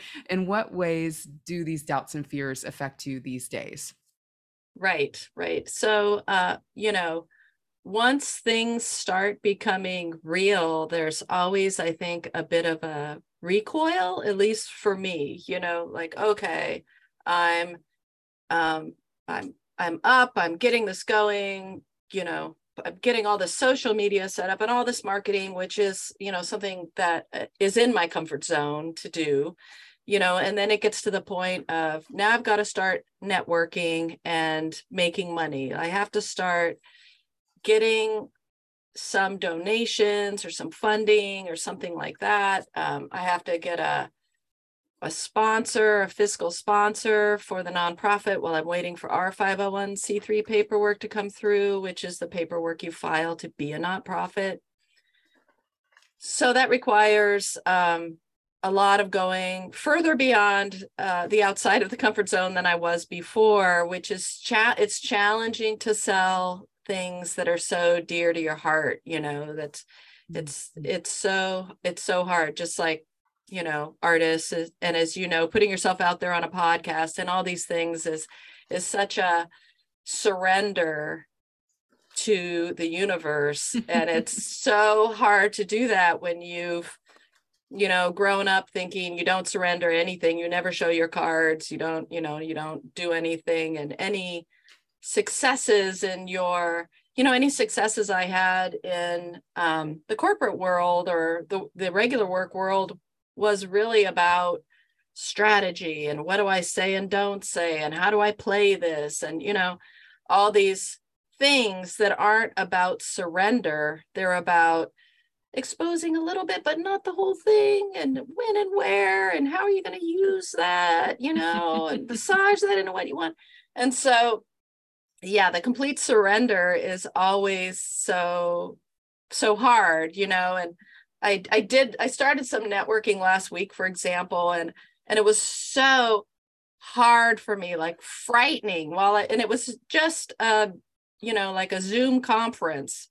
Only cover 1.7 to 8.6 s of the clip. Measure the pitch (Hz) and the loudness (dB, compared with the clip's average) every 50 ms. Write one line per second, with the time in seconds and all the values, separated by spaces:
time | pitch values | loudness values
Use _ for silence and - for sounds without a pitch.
1.7 | 160 147 - - 143 135 143 - - 151 143 - - 143 139 135 131 - - 135 | -6 -6 -4 -2 -2 -2 -2 -4 -10 -10 -8 -8 -8 -6 -6 -6 -6 -8 -10 -12
2.7 | - - 143 131 - - - 139 135 131 131 135 127 123 - - - 104 - - | -10 -8 -10 -10 -10 -12 -12 -10 -10 -10 -10 -10 -10 -10 -10 -10 -10 -10 -10 -10
3.7 | - - - - - _ _ _ _ _ _ _ _ _ _ _ _ _ _ _ | -14 -14 -16 -16 -16 _ _ _ _ _ _ _ _ _ _ _ _ _ _ _
4.7 | _ - 196 190 175 151 143 143 - - - - _ 170 175 170 165 - - - | _ -4 -2 -2 0 0 -2 -4 -4 -12 -20 -18 _ -8 -6 -4 -4 -6 -6 -8
5.7 | - - - 214 214 208 208 208 208 208 - - 196 185 180 180 - - _ _ | -6 -2 0 2 2 4 4 2 0 0 0 0 0 2 2 0 -2 -6 _ _
6.7 | _ - 208 214 208 185 170 165 160 165 165 _ _ _ _ _ _ _ _ _ | _ -4 -2 -2 0 0 -2 -2 -4 -6 -8 _ _ _ _ _ _ _ _ _
7.7 | _ _ _ 185 190 220 233 247 277 285 - - - - - 226 226 226 | _ _ _ -6 -2 2 2 4 2 2 -2 -6 -10 -6 -2 0 0 2